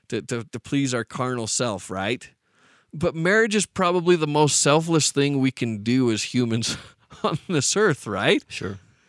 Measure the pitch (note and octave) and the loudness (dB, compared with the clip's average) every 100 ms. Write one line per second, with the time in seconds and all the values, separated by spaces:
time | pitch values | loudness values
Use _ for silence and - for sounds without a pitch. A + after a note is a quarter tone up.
0 | - A2 - A#2 - A#2+ - C#3+ C3+ B2 | -8 -8 -6 -8 -8 -12 -4 -2 0 -2
1 | - - B2+ B2 A2 - B2 G2 - F#2+ | -6 -6 -4 -4 -4 -4 -4 -6 -8 -6
2 | G2+ C3 - _ _ _ _ _ _ D3 | -4 -6 -8 _ _ _ _ _ _ -4
3 | E3+ D#3+ F3 G#3+ A3+ G#3+ - - F3+ F3+ | -4 0 2 2 2 0 -2 -2 0 2
4 | E3+ F3 D3+ D3 D3 - C#3+ D3+ E3 D#3+ | 4 2 2 2 4 4 4 4 4 2
5 | - C#3+ C#3+ C#3 C3 - A#2 G#2+ A2 C3 | 2 0 0 2 0 0 -4 -4 0 2
6 | A#2+ G#2 - B2 A#2 A2+ A2+ - - _ | 2 0 -2 -2 0 0 -2 -6 -10 _
7 | _ - G#3+ E3 - D3+ - G3 G#3+ C3+ | _ -6 -4 -4 -2 -2 0 2 2 0
8 | - F#2+ B2+ C4+ - - G2 G2 _ _ | -4 -2 2 2 -2 -10 -10 -10 _ _